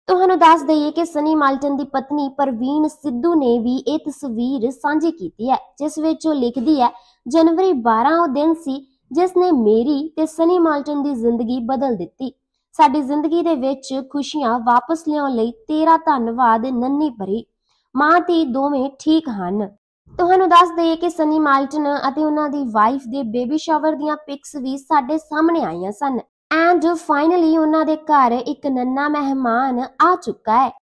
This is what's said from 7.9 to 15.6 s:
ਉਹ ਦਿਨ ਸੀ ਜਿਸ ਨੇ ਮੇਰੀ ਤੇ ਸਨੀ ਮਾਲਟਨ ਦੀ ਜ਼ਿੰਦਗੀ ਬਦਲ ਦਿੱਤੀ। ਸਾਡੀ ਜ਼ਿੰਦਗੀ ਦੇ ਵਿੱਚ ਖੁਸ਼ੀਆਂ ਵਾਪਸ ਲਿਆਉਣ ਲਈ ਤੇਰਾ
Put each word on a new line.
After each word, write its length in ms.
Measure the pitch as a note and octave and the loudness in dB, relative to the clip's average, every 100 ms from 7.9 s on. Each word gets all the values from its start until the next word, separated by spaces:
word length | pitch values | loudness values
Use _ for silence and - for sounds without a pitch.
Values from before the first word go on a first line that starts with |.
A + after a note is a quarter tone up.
| A3+ B3+ E4 | 2 2 2
ਉਹ 80 | E4+ | 0
ਦਿਨ 280 | C4+ D#4 | 0 0
ਸੀ 440 | D#4+ C#4+ C4+ - _ _ | 0 -4 -8 -10 _ _
ਜਿਸ 240 | C4 F4+ F#4 | 0 0 2
ਨੇ 160 | F4+ | 2
ਮੇਰੀ 560 | D4+ G#3+ A3 B3 C#4+ D#4 - | 4 4 4 4 0 -2 -4
ਤੇ 100 | D#4 | -4
ਸਨੀ 320 | - E4 F4+ | 2 2 4
ਮਾਲਟਨ 440 | E4 D4 C#4 D4 | 2 0 -2 -4
ਦੀ 120 | C#4+ | -2
ਜ਼ਿੰਦਗੀ 460 | C4+ A3+ A#3 A3+ B3 | 0 0 0 -2 -4
ਬਦਲ 360 | A#3 C4 C4+ A3 | -4 -2 -2 -2
ਦਿੱਤੀ। 360 | F3 _ C4 - _ _ _ | -6 _ -12 -12 _ _ _
ਸਾਡੀ 300 | - D4+ C#4 | 2 2 2
ਜ਼ਿੰਦਗੀ 400 | C4 D4 D4+ E4 | -2 -2 0 0
ਦੇ 120 | E4+ | 0
ਵਿੱਚ 480 | D#4 C4 C4+ - C4+ C4 | 0 -2 -4 -6 -8 -6
ਖੁਸ਼ੀਆਂ 480 | C#4+ C#4 D#4 C4 A#3+ | -8 -6 -4 -2 -2
ਵਾਪਸ 460 | A#3 A#3+ B3 D#4+ D#4+ | 2 2 2 -6 -2
ਲਿਆਉਣ 240 | D4+ C#4 | -2 -2
ਲਈ 200 | B3 A3+ | -2 -4
ਤੇਰਾ 440 | A#3+ | -6